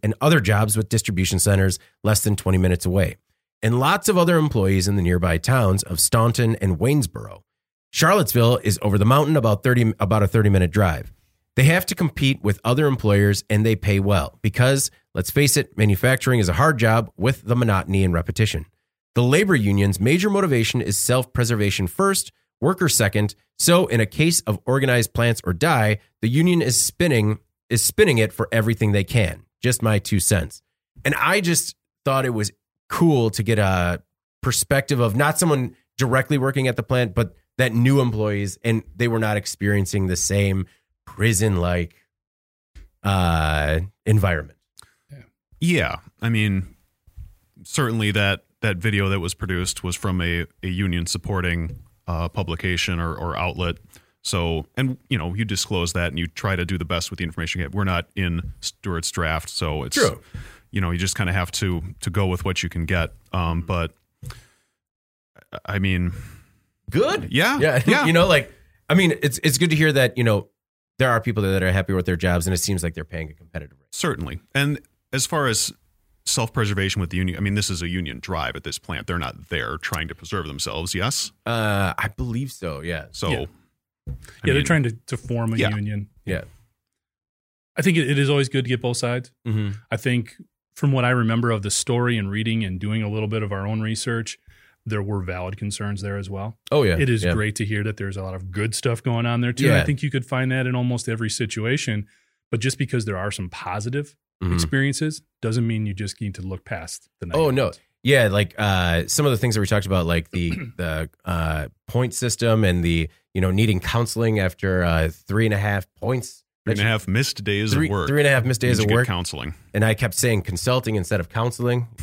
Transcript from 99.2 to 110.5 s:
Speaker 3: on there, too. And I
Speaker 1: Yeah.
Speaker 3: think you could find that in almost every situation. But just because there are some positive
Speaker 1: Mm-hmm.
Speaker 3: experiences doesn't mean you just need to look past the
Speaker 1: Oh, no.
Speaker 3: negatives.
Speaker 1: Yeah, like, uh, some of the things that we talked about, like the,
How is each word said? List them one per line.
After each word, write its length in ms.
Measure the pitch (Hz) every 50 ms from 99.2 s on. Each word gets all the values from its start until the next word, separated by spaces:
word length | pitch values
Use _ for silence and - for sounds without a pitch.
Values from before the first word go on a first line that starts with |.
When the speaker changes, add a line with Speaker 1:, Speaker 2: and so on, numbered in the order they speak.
| 120
Speaker 3:
on 160 | 120 120 120
there, 100 | 120 120 120
too. 120 | - 139
And 100 | - 110
I 40 | 90
Speaker 1:
Yeah. 40 | 80
Speaker 3:
think 160 | - 143 -
you 80 | 151 143
could 160 | 143 131 123
find 260 | - 135 127 131 131
that 140 | 127 131 127
in 100 | 127 127
almost 340 | 123 123 123 123 117 - 117
every 200 | 113 113 113 104
situation. 800 | - - 120 104 - 110 107 120 131 151 - 123 107 104 101 - _ _ _ _ _ _ _ -
But 120 | - 113
just 160 | 110 131 - -
because 280 | 135 - - 120 104
there 120 | 110 98 90
are 140 | 98 104
some 180 | - - 95 87
positive 680 | - - - 90 90 107 104 120 131 143 143 - _ _ _ _ _ -
Speaker 1:
Mm-hmm. 120 | 92 90 87
Speaker 3:
experiences 680 | 87 82 80 139 135 135 139 135 - 156 156 156 - _ _ _ _
doesn't 240 | - 113 110 123 117
mean 220 | 113 113 107 107 104
you 80 | 98
just 260 | 98 104 98 - -
need 140 | 110 101 95
to 80 | - 92
look 200 | 95 92 90 _
past 460 | - - 85 90 - - - _ _ _ -
the 60 | - 85 85
Speaker 1:
Oh, 160 | 160 160 143
no. 140 | 127 139 123
Speaker 3:
negatives. 140 | 90 - - _ _ _ _ -
Speaker 1:
Yeah, 240 | 127 139 131 113 101
like, 260 | 95 104 101 - - -
uh, 460 | 104 101 95 92 90 85 85 85 - -
some 180 | - - 147
of 60 | 143
the 60 | 123 107
things 160 | 127 120 104
that 60 | 107
we 40 | 101
talked 220 | - 110 104 92 92
about, 180 | 95 90 85
like 240 | 82 85 85 80 -
the, 220 | - 90 85 82